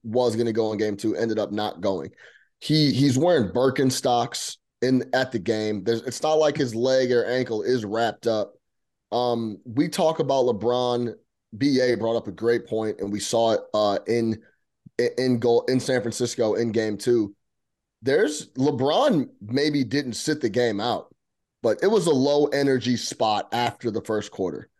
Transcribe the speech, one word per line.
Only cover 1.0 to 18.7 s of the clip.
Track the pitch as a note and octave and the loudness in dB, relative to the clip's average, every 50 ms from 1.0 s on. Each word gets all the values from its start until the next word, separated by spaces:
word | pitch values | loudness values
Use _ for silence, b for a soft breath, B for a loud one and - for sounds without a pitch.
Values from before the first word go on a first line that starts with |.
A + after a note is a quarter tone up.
| - A2 - | -2 -4 -2
ended | - A#2 A2+ G#2+ | -2 -2 -2 -2
up | A2 G#2 - | -2 -2 -4
not | G2+ G#2+ G#2+ G#2 - E2+ | -4 -4 -6 -6 -6 -4
going. | F#2+ G2+ F#2+ E2+ C#2 - - B B B B B B B B | -4 -2 -2 -4 -6 -10 -14 B B B B B B B B
He, | - - - D3+ D#3 D3+ C#3 | -10 -4 0 2 2 4 2
he's | A#2+ B2+ C#3+ C#3+ B2 | 2 4 2 2 4
wearing | C3 D#3+ F3+ F3 C#3+ A2 F2 | 4 4 4 4 2 2 0
Birkenstocks, | - A#2+ C3 C3+ C3 - C3+ C3 B2+ - - C3 A#2+ A#2+ A#2 C3 - - - - - - _ _ _ - | 0 2 2 2 2 2 2 2 0 0 0 2 2 2 0 -2 -4 -8 -10 -10 -12 -14 _ _ _ -4
in, | A#2+ C3 C3 B2+ A2+ - - | 0 2 2 2 0 0 -2
at | B2+ C3 B2+ | -2 -2 -2
the | - A2 | -4 -6
game. | E2+ A2+ A2 A2 G#2+ G#2+ G#2+ G2+ F#2 | -2 -2 -2 -2 -2 -2 -4 -4 -2
There's, | A#2 A#2 A2+ | -2 -2 -2
it's | - B2+ - - - | -2 -8 -8 -4 -2
not | D#3 D#3 | 2 2
like | D#3 D#3 D3 D3 | 4 4 2 2
his | D3+ C#3 A#2+ A2 | 0 -2 -2 -2
leg | A2+ B2 C3 C3 C3 C3 B2 | -2 0 2 2 2 2 4
or | B2 A#2+ G#2 | 2 2 2
ankle | G#2 B2 B2+ B2 A#2+ A2+ G#2+ G2 | 0 0 -2 -2 -2 -4 -4 0
is | A#2 B2+ B2 G#2+ | 0 0 0 -2
wrapped | G2 G#2+ A2+ A#2 A2 - - - | -2 -2 0 0 -2 -2 -2 -2
up. | A2+ A2 G#2+ - - - _ _ _ _ _ _ _ _ _ _ - | -2 0 0 -2 -6 -8 _ _ _ _ _ _ _ _ _ _ -4
Um, | - A#2+ B2 B2 A#2+ A#2 A2+ A2 G#2 - - | -2 0 0 0 0 -2 -4 -6 -8 -10 -12
we | B2 A2 C3+ E3 E3+ | -6 -2 -2 -2 -2
talk | - - E3+ D#3 D#3+ - | 0 0 0 0 2 0
about | D3 C3+ C#3 C3+ B2 | 0 0 2 2 2
LeBron. | B2 A2+ F#2+ G#2+ A#2+ B2 B2 B2 B2 A#2+ B2 A#2+ A2+ G#2 - _ _ _ _ _ _ - | 2 0 0 0 0 0 0 0 0 0 -2 -2 -4 -8 -10 _ _ _ _ _ _ -6
B | G#2 C3+ D3 C3+ B2+ | -2 0 2 2 2
A | B2+ B2 A#2+ | 2 2 2
brought | G2 A2+ A#2 A#2 | 0 0 0 -2
up | A2+ - | -2 -4
a | G#2 | -6
great | F2+ - G#2+ A#2 A#2+ A#2 - | -8 -2 0 0 0 0 0
point, | - - A2 A2 G#2+ G2 - | -4 -4 -4 -4 -4 -4 -6
and | F#2+ G2+ | -6 -6
we | G#2 G2+ | -6 -6
saw | - - - A2+ A2+ A2+ | -4 -2 0 2 2 2
it, | A2 G2+ - - - | 2 0 -2 -2 -2
uh, | G#2+ G#2+ G2+ G2 - - | 0 2 2 0 0 -2
in, | - A#2 A#2 A#2 A2+ A2 A2+ b b b b b b _ _ - - _ - B2 A#2+ - | -2 0 0 0 -2 -2 -4 b b b b b b _ _ -20 -10 _ -2 -2 -2 0
in | B2 B2+ B2+ B2 | 0 0 0 0
goal, | A#2 B2 A#2+ A#2 - - | 2 2 4 4 4 2
in | - C3 B2+ | 2 0 0
San | - - C3 B2 | 0 0 -2 0
Francisco | G#2+ A#2 - - B2 A#2 - - A2+ A2 G2 | -2 -2 -4 -2 -4 -4 -2 0 0 0 0
in | G#2 A#2 A2+ | 0 0 0
game | G#2 A2+ A2 G#2+ G#2 | 0 0 0 -2 -4
two. | G2+ - B2+ A#2+ A2+ G#2 G2+ - _ _ _ _ _ _ _ _ _ _ _ _ _ | -4 0 2 2 2 2 -2 -6 _ _ _ _ _ _ _ _ _ _ _ _ _
There's, | A2 C3 C#3 F3 A3 D4+ D4 - - - - | -2 0 2 2 2 0 -2 -6 -12 -10 -4
LeBron | C3 C3 D3 | 0 0 0